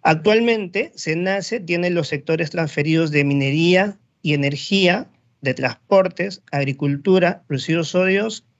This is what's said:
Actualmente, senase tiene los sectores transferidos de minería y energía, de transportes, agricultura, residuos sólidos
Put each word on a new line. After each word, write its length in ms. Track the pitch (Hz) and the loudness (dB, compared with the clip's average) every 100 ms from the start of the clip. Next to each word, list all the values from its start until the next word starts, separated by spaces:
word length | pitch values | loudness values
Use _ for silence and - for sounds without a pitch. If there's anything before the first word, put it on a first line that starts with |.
Actualmente, 880 | 160 156 165 220 233 226 190 190 294 - | 2 2 2 2 2 0 -2 -6 -6 -8
senase 640 | - 160 180 196 175 233 | -6 -2 -2 -2 -4 -8
tiene 300 | 170 170 180 | -4 -2 0
los 180 | 175 151 | -2 -2
sectores 440 | 147 - 160 156 | -6 -4 -4 -2
transferidos 600 | 175 160 - 151 160 160 | -4 -4 -2 0 0 2
de 140 | 147 143 | 2 2
minería 720 | 143 139 147 170 180 202 202 _ _ | 0 0 2 4 4 2 -4 _ _
y 140 | - 147 | -2 0
energía, 760 | 143 143 - 196 180 190 262 _ _ _ | 0 -4 -2 2 2 0 -4 _ _ _
de 120 | 135 | -6
transportes, 920 | 127 127 120 _ 196 185 - 190 185 _ | -2 -4 -6 _ 2 2 -2 -8 -8 _
agricultura, 920 | 143 139 135 143 143 165 185 175 185 _ | -4 -4 -2 -2 -2 2 4 4 -2 _
residuos 400 | 139 - 165 156 | -6 -2 -2 0
sólidos 560 | 180 185 190 220 214 _ | 0 2 0 -2 -8 _